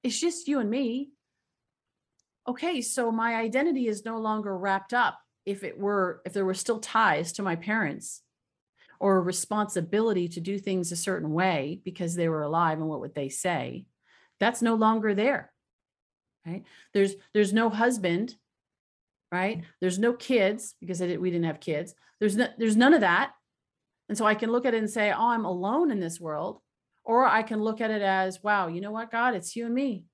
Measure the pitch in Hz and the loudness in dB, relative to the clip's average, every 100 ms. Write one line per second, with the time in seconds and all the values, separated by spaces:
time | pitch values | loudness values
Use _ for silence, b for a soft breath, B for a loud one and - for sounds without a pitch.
0 | 254 - 339 339 - 285 208 240 254 247 | -4 -2 -2 -2 -2 0 0 0 0 -2
1 | 277 _ _ _ _ _ _ _ _ _ | -6 _ _ _ _ _ _ _ _ _
2 | _ _ _ _ - 254 339 320 233 - | _ _ _ _ -8 -4 -2 -2 -2 -2
3 | 233 226 226 226 226 254 311 269 240 208 | 0 0 0 0 0 0 0 0 -2 -2
4 | 226 226 220 214 202 190 196 190 190 240 | -6 -6 -2 -2 -4 -4 0 -2 0 0
5 | 214 - _ _ - 196 190 - 196 202 | 0 -2 _ _ -8 -6 -8 -6 -2 0
6 | 185 - 180 196 190 190 - 220 220 226 | 0 -4 -8 -2 -2 -2 -2 -4 0 2
7 | 220 151 170 - 196 165 185 220 170 - | 4 2 -2 -4 -4 -4 -2 -2 -2 -4
8 | - - _ _ _ _ _ _ b b | -12 -16 _ _ _ _ _ _ b b
9 | 202 190 175 185 - 214 208 190 165 208 | 4 4 4 -2 -2 -2 0 -2 0 0
10 | 226 196 175 175 170 202 196 190 170 170 | 2 0 -2 -6 -6 -4 -2 -2 -2 -4
11 | 196 180 156 156 185 165 139 185 - 175 | -4 -4 -2 2 2 2 -2 -8 -12 -6
12 | 170 175 165 160 147 160 170 156 156 151 | -4 0 0 0 0 2 2 0 -4 -6
13 | 151 156 139 - 180 165 127 123 - _ | -8 -8 -8 -4 -4 -2 -4 -10 -16 _
14 | b b b _ 208 240 233 226 220 226 | b b b _ 0 2 0 4 4 2
15 | 214 196 233 269 - _ _ _ _ _ | 0 0 0 0 -6 _ _ _ _ _
16 | _ _ _ _ 165 180 - B B 202 | _ _ _ _ -12 -12 -12 B B 2
17 | 196 196 B 208 202 214 226 208 240 240 | 2 0 B 2 4 4 2 2 2 2
18 | 185 170 226 - _ _ _ _ _ _ | 0 0 -2 -8 _ _ _ _ _ _
19 | _ _ _ 180 190 220 - _ 185 180 | _ _ _ -2 -2 -4 -10 _ -2 2
20 | 233 240 - 247 196 220 - - 175 180 | 2 0 0 4 4 0 -10 -16 -8 -4
21 | 180 175 180 175 165 156 - 147 185 - | -2 -2 -2 0 -2 -2 -4 -4 -6 -14
22 | b b 214 196 247 - 226 214 247 320 | b b 0 2 0 0 2 6 8 8
23 | 190 175 262 - _ _ _ _ _ _ | 6 2 0 -8 _ _ _ _ _ _
24 | _ 214 214 214 226 240 254 226 214 226 | _ 0 2 2 2 2 2 0 0 0
25 | 208 175 226 233 208 180 190 262 339 208 | 0 2 2 0 -2 -4 -2 0 2 0
26 | 170 170 165 151 180 208 _ _ _ _ | -4 -6 -8 -6 -6 -10 _ _ _ _
27 | - 233 254 220 220 220 214 220 226 214 | 2 4 6 4 0 -2 -2 -2 -2 0
28 | 196 190 190 185 208 208 175 170 202 214 | 2 2 0 -2 0 0 0 -4 -6 -8
29 | 226 226 247 208 170 233 233 247 277 190 | -6 0 0 0 -6 -8 -2 0 0 -4
30 | - | -10